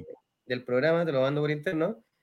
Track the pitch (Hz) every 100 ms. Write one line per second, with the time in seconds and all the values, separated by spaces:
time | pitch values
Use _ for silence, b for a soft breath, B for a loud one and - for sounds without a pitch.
0 | - - _ _ - 127 123 123 151 165
1 | 170 135 135 147 151 151 190 160 170 226
2 | _ _